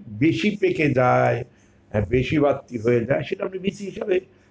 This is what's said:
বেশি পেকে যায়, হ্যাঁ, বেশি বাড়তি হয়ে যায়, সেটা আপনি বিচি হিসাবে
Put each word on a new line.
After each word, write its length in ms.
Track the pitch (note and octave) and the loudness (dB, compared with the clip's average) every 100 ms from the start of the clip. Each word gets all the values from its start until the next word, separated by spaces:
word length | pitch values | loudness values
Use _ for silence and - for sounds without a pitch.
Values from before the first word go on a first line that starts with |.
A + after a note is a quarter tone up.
| - | -12
বেশি 500 | G#2 D3+ - G#3+ - | 0 2 2 0 0
পেকে 340 | F#3 F3 D3 | -2 2 2
যায়, 500 | B2+ B2 B2+ B2 A#2 A#2 _ _ _ _ | 4 4 4 2 0 -6 _ _ _ _
হ্যাঁ, 140 | G#2+ G2 | -4 0
বেশি 300 | B2 C3 D#3+ | 0 2 2
বাড়তি 380 | C#3+ C#3 - A#2+ | 2 0 -6 -4
হয়ে 280 | A2 A#2+ A2 | 0 0 2
যায়, 180 | C3 | -2
সেটা 220 | C#3 - G3 | -2 -6 -6
আপনি 140 | F#3+ | -6
বিচি 260 | F#3 G3 G3 | -6 -6 -12
হিসাবে 340 | G#3 G#3+ F#3 - _ _ | -8 -2 -2 -4 _ _